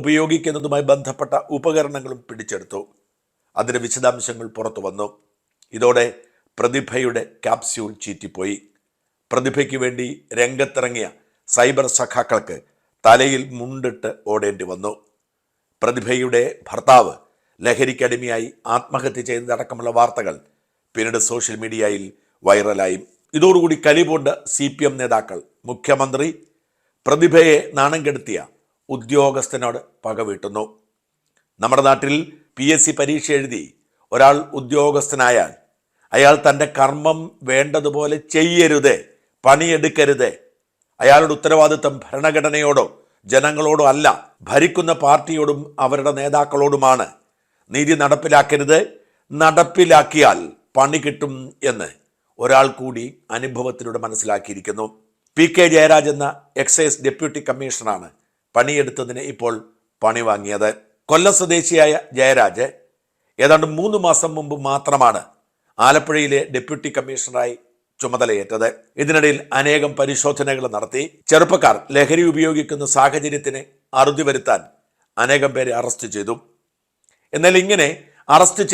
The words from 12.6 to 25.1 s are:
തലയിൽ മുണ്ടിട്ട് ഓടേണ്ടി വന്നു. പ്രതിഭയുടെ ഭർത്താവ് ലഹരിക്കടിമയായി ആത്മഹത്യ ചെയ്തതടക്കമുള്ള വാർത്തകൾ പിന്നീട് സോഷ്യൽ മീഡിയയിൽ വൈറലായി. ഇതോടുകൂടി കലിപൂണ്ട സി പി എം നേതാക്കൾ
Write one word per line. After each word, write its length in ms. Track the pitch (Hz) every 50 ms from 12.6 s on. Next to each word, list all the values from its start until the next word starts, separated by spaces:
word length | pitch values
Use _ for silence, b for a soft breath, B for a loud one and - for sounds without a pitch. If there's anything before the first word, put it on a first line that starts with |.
| _ _ _ _ _ _ _ _ -
തലയിൽ 360 | 113 117 123 131 139 135 127 139 139 127 120
മുണ്ടിട്ട് 520 | 120 127 135 135 127 127 - - - 113 107 - _ 104
ഓടേണ്ടി 320 | 107 107 101 104 101 92 92 90
വന്നു. 220 | 92 92 98 104 104 - _ _ _ _ _ _ _ _ _ _ _ _ _ _ _ _
പ്രതിഭയുടെ 600 | - 117 123 127 104 120 127 127 127 123 120 120 123 147 - - _ -
ഭർത്താവ് 460 | - 117 - - 131 123 110 85 - - _ _ _ _ _ _ _ _ 85
ലഹരിക്കടിമയായി 840 | 120 117 104 135 127 127 127 127 123 120 120 123 120 117 113 113 123 - _ _ 113 117
ആത്മഹത്യ 480 | 120 - - - 131 131 135 104 123 117 123
ചെയ്തതടക്കമുള്ള 640 | 120 117 123 123 120 117 127 - 123 117 117 120 113 117
വാർത്തകൾ 360 | 120 117 - 120 107 92 78 - _ _ _ _ _ _ _ _ _ _ _
പിന്നീട് 260 | 113 110 113 113 113 110 -
സോഷ്യൽ 280 | 117 120 117 - 110 107 113
മീഡിയയിൽ 400 | 110 110 110 107 104 101 98 98 95 - _ _ _ _ _ - 98
വൈറലായി. 500 | 98 104 104 107 101 98 95 92 92 95 - _ _ _ _ _ -
ഇതോടുകൂടി 440 | 151 165 185 185 180 165 165 160 151 -
കലിപൂണ്ട 420 | 151 147 160 170 151 160 156 135 135 - - - - -
സി 120 | - 143 139 139 143
പി 80 | 147 143
എം 60 | 135 131
നേതാക്കൾ 380 | 127 120